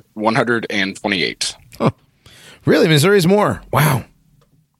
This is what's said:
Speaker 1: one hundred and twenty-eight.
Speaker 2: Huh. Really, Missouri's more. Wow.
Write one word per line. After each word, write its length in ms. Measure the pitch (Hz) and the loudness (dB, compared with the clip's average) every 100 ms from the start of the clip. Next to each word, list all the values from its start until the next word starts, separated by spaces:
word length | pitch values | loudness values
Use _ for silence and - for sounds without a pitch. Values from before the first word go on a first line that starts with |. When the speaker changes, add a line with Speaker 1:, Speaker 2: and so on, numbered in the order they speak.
| - | -6
Speaker 1:
one 200 | - 107 | -6 -2
hundred 320 | 120 117 117 - | 0 0 -2 -4
and 260 | 104 95 98 | -4 -6 -4
twenty-eight. 560 | 107 98 65 52 - - - - | -4 -2 -4 -6 -10 -12 -18 -4
Speaker 2:
Huh. 120 | - - _ _ - - - - | -4 -4 _ _ -20 -20 -20 -8
Really, 240 | - 277 208 | 0 2 4
Missouri's 380 | 151 165 208 170 | 2 4 2 2
more. 360 | 208 175 101 - | 2 0 -2 -4
Wow. 320 | 127 151 131 - _ _ _ _ _ _ _ | 0 0 -2 -6 _ _ _ _ _ _ _